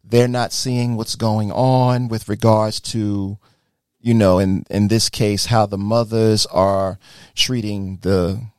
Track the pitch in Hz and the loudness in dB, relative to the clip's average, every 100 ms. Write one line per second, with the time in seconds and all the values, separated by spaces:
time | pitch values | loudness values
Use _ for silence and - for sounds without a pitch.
0 | - 120 123 123 117 - 131 123 120 113 | 2 2 2 0 -4 -4 -4 -2 -2 -2
1 | 113 - 113 107 104 92 131 127 123 123 | -6 -4 -2 0 -2 0 2 4 2 0
2 | 123 110 - 104 113 110 107 107 - 113 | -2 -6 -6 0 2 4 2 -4 -6 -4
3 | 104 101 98 101 _ _ _ _ _ _ | -2 -2 -6 -10 _ _ _ _ _ _
4 | 113 117 101 92 95 95 - 101 104 110 | 0 4 4 4 2 -2 -2 -2 2 2
5 | - - 104 101 - 117 104 98 101 117 | -2 -2 -2 -2 0 0 0 -2 -2 -2
6 | 110 113 110 107 - - 95 98 95 95 | 0 0 2 2 0 0 2 2 -2 -6
7 | _ - - - - 127 107 104 95 92 | _ -20 -14 -4 -2 -2 -4 -6 -6 -4
8 | 92 95 87 98 117 | 0 2 0 -4 -10